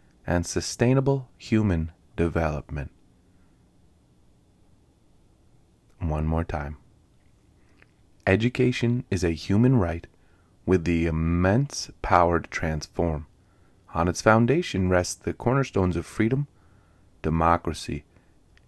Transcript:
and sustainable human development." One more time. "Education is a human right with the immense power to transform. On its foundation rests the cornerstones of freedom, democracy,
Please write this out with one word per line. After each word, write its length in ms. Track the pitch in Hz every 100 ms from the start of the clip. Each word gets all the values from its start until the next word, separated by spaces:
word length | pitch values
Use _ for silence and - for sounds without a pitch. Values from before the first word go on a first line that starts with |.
| _ _ -
and 180 | 87
sustainable 840 | 85 92 - - 120 135 135 139 127 _
human 520 | - 110 107 82 80 - _ -
development." 760 | 85 85 80 71 - 73 69 - _ _ _ _ _ _ _ _ _ _ _ _ _ _ _ _ _ _ _ _ _ _ _ _ _ _ _ _ _ _
One 280 | 82 78 78
more 180 | 80
time. 320 | 82 76 71 76 _ _ _ _ _ _ _ _ _ _ _ _ _ _ -
"Education 760 | 98 120 - 127 127 120 120 -
is 140 | 92
a 60 | 85
human 460 | 80 - 101 123 127
right 300 | 85 85 - _ _ _ _ _ -
with 180 | 92
the 220 | 82 85 82
immense 840 | 80 82 87 92 113 143 - - -
power 360 | - 90 85 85
to 120 | -
transform. 760 | - 80 78 - - 85 76 78 _ _ _ _ _ _
On 140 | 82 87
its 120 | 87
foundation 680 | 110 110 120 151 - 107 92
rests 260 | 90 90
the 180 | - -
cornerstones 640 | - 113 139 127 101 92 87
of 80 |
freedom, 440 | - - 110 135 143 _ _ _ _ _ _ _
democracy, 840 | 80 82 82 85 - 78 - 73 - _ _ _ _ _